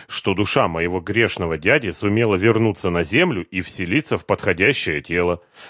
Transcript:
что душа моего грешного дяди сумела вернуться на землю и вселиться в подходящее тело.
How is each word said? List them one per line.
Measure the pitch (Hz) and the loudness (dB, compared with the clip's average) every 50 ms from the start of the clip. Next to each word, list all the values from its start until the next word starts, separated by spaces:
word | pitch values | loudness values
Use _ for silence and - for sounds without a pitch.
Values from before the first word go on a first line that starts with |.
| - | -12
что | - - - - 104 95 | -8 -6 -2 -2 0 0
душа | 90 104 - - 147 113 90 | 2 0 2 2 2 2 2
моего | 82 82 85 87 90 92 | 0 -2 -2 -2 -2 -4
грешного | 82 95 101 117 113 90 - - 90 82 80 | -4 -2 0 2 2 2 0 -2 -4 -2 -4
дяди | 73 76 101 139 156 120 92 | 0 2 2 2 2 2 -2
сумела | 82 - 104 101 104 113 117 110 101 | -4 -2 -2 0 2 2 2 2 2
вернуться | 90 98 117 107 110 117 110 95 - - 92 | 4 4 4 4 4 2 2 0 0 -2 -2
на | 87 87 | 0 0
землю | 85 78 104 143 180 180 120 90 | 0 0 2 2 2 2 0 -2
и | 85 - - 92 | -6 -6 -8 -8
вселиться | 90 - - - 92 85 104 151 147 - 117 90 | -8 -6 -8 -8 -4 -2 -2 -2 0 -2 -4 -4
в | - | -2
подходящее | - 101 - - 101 90 85 95 127 135 - - 90 78 71 | -2 -2 0 0 0 0 2 2 2 2 0 -2 -4 -4 -4
тело. | - - 85 87 87 87 87 - - _ _ - - | -4 -2 -2 0 0 0 -2 -4 -8 _ _ -20 -20